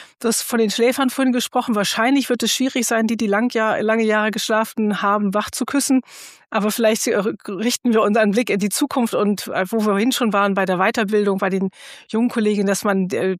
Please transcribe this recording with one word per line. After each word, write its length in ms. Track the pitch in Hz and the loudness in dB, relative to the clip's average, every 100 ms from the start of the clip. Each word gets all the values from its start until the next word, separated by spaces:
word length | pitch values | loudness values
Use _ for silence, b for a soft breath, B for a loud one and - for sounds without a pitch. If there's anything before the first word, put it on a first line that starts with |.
| B _ | B _
du 100 | 233 | -2
hast 140 | - | -2
von 160 | - 233 | -2 0
den 100 | 220 | 0
Schläfern 400 | - 240 262 262 | 2 2 2 0
vorhin 240 | - 262 | 0 0
gesprochen, 420 | 247 - 254 247 208 | 0 -2 -2 0 0
wahrscheinlich 540 | 190 - 233 277 240 | 0 0 2 2 0
wird 140 | 240 | 0
es 100 | 226 | 0
schwierig 340 | - 262 262 226 | 0 -2 0 0
sein, 200 | 226 226 | 0 0
die, 100 | 226 | 0
die 100 | 220 | 0
lang, 220 | 202 247 | 0 0
Jahr, 320 | 226 220 - | 0 0 0
lange 220 | 214 220 | 0 0
Jahre 280 | 220 214 214 | 2 2 0
geschlafen 680 | 208 - 220 220 - 208 190 | -2 -2 -2 -2 -2 -2 0
haben, 320 | 202 208 208 | 0 0 0
wach 180 | 208 - | -2 -2
zu 140 | - 240 | -4 -2
küssen. 360 | 277 - 262 B B B B B | -2 2 0 B B B B B
Aber 200 | 220 208 | -2 -2
vielleicht, 380 | 220 220 226 254 | 2 2 2 0
äh, 120 | 214 190 - - | 0 -2 -4 -8
richten 460 | 190 226 - 247 | -4 -4 -2 2
wir 100 | 220 | 2
unseren 260 | 208 220 214 | 4 4 2
Blick 220 | 202 240 | 2 0
in 80 | 196 | -2
die 100 | 202 | -2
Zukunft 460 | - 294 269 233 160 | -2 -2 0 0 0
und, 320 | 202 196 - | 0 -2 -4
äh, 180 | - 196 | -4 -2
wo 60 | 226 | 0
wir 80 | 214 | 0
vorhin 260 | 196 233 | 2 0
schon 220 | - 226 | 0 0
waren, 200 | 202 202 | 2 0
bei 120 | 196 190 | 0 0
der 120 | 175 | 2
Weiterbildung, 600 | 196 240 208 214 202 190 | 0 0 0 2 2 0
bei 100 | 190 | 0
den 200 | 190 190 B B B B | 0 -2 B B B B
jungen 220 | 220 247 | -2 0
Kolleginnen, 380 | 240 214 208 196 | 0 0 2 2
dass 160 | 196 | 0
man, 260 | 208 190 185 | 0 0 0
äh, 280 | 117 185 | -2 -2